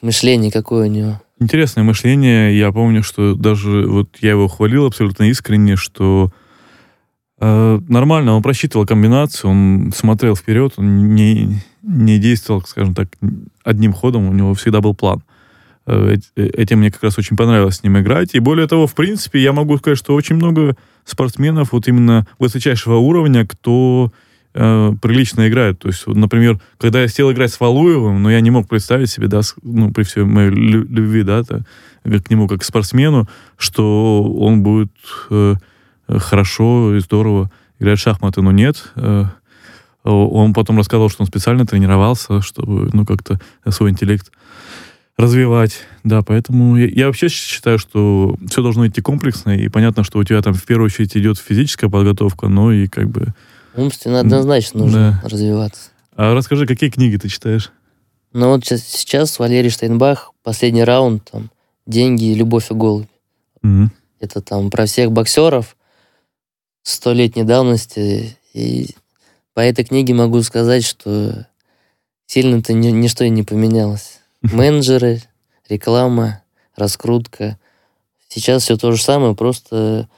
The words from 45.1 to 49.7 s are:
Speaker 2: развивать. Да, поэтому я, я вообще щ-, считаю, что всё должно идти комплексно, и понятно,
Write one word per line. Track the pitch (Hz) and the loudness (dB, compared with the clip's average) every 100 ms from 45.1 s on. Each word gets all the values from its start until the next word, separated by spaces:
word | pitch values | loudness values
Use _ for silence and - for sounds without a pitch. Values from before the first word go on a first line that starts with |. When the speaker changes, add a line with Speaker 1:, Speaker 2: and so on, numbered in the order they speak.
| - | -2
Speaker 2:
развивать. | 120 123 127 117 110 - - - | 2 2 2 2 0 -2 -20 -8
Да, | 110 110 | -2 0
поэтому | 104 110 120 123 123 120 | 0 -2 0 2 4 4
я, | 120 | 2
я | - 135 | 0 -2
вообще | 123 170 | 0 -4
щ-, | - - - | -4 -10 -6
считаю, | - 113 | -2 -2
что | - 104 104 98 95 - - | -2 -2 2 2 0 -2 -6
всё | - | -2
должно | 123 113 113 | 0 0 0
идти | 101 | -2
комплексно, | 98 139 135 107 - 98 | -6 -4 -4 -4 -4 -2
и | |
понятно, | 104 | -2